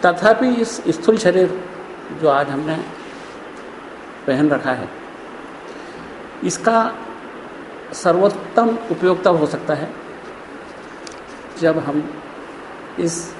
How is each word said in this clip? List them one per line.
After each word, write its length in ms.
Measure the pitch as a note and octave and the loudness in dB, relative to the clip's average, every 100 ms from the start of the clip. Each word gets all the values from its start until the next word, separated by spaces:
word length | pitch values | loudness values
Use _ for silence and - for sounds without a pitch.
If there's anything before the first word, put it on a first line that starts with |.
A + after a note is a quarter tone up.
| F3+ | 6
तथापि 420 | F3 G#3 A3 B3+ | 6 6 8 6
इस 340 | A#3+ A3+ - - | 4 0 -2 -2
स्थूल 300 | D#3+ - A3 | 0 4 6
शरीर 460 | F3+ F3+ F3+ F#3 - - - - - - | 6 6 4 2 -8 -12 -12 -14 -12 0
जो 60 | D#3 | 4
आज 200 | C#3 C#3+ | 4 2
हमने 300 | C#3 D#3 D#3+ D3+ - - - - - - - - - - - - - - | -2 -2 -4 -6 -10 -14 -14 -14 -14 -14 -14 -14 -14 -16 -16 -16 -8 0
पहन 220 | C3 D3+ | 4 6
रखा 240 | C#3 C3 | 4 2
है, 160 | B2+ - - - - - - - - - - - - - - - - | -2 -4 -10 -14 -14 -14 -14 -14 -14 -14 -14 -14 -14 -14 -14 -14 -4
इसका 500 | F3+ - - A3+ A3+ - - - - - - - - - - | -2 2 4 4 2 -2 -10 -12 -14 -14 -14 -14 -14 -14 -12
सर्वोत्तम 840 | - F#3 E3+ G3 G3 - - A#3 A3+ - | 0 4 6 6 4 0 4 4 2 -2
उपयोग 320 | E3+ F3 F3+ | 2 4 6
तब 140 | G3 E3 | 6 6
हो 100 | D3 | 4
सकता 280 | D3 - | 0 -2
है 180 | D3 D3+ - - - - - - - - - - - - - - - - - | -2 -2 -8 -14 -14 -14 -14 -14 -16 -16 -16 -16 -16 -14 -14 -16 -16 -14 2
जब 180 | E3 D#3+ | 4 4
हम 440 | C#3 D3 D3+ - - - - - - - - - | 2 -2 -2 -8 -12 -14 -14 -14 -14 -14 -12 -2
इस 360 | E3+ E3+ - - | 0 0 -8 -12